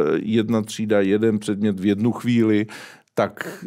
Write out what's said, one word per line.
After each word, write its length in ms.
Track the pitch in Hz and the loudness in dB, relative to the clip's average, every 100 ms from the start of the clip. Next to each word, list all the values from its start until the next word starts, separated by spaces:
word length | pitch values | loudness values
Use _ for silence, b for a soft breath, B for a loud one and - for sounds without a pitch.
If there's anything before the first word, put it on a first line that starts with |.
| 78 80 | 4 0
jedna 460 | 107 110 110 113 | 0 0 2 0
třída, 400 | 107 - 107 104 | -2 -6 0 2
jeden 380 | 98 104 113 107 | 2 2 2 0
předmět 400 | 104 101 107 95 | -2 -2 0 0
v 60 | 101 | 0
jednu 260 | 101 120 | 2 0
chvíli, 540 | 110 120 120 110 104 104 B B B _ | -2 0 2 4 2 0 B B B _
tak 520 | - 101 - - - | -2 -2 -4 -12 -12